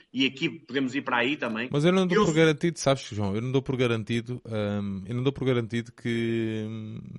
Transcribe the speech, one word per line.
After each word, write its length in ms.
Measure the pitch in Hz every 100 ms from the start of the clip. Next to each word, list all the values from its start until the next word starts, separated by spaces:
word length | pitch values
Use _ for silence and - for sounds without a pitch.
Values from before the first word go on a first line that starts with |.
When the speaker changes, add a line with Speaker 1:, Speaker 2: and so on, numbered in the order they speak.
| -
Speaker 1:
e 140 | 120 135
aqui 220 | 127 160
podemos 440 | - - 135 135
ir 80 | 135
para 160 | - 123
aí 180 | 120 147
também. 320 | 120 110 123
Speaker 2:
Mas 140 | 147
eu 80 | 160
não 140 | 185 185
dou 100 | 190
Speaker 1:
Eu 60 | 208
Speaker 2:
por 80 |
garantido, 440 | 156 160 151 175 160
sabes, 260 | - 135 -
João, 240 | 104 101
eu 60 | 101
não 100 | 123
dou 100 | 131
por 140 | 131 127
garantido, 680 | 123 113 104 117 113 123 -
hum, 580 | 110 104 104 101 98 92
eu 80 |
não 80 | 120
dou 100 | 131
por 120 | 131
garantido 480 | 127 123 113 117 117
que, 720 | - 120 117 113 113 113 110 107
hum, 340 | 110 107 110 -